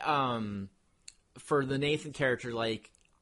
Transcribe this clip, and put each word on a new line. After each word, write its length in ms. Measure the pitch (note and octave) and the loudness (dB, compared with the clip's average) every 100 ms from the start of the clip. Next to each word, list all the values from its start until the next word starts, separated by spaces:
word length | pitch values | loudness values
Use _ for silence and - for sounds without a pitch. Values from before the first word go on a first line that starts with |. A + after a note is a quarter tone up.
| - | 0
um, 640 | D3 C3 A#2 G#2+ G2+ G2 _ _ _ - - _ - | 2 2 0 -2 -4 -8 _ _ _ -20 -20 _ -14
for 260 | - D3 C3+ | 0 2 2
the 140 | C3+ | 0
Nathan 340 | D3 D3+ D3+ | 2 0 -2
character, 400 | - C3+ A#2+ B2 | 0 2 2 -2
like, 380 | A#2 A2+ A2 - _ _ _ | -2 0 -2 -6 _ _ _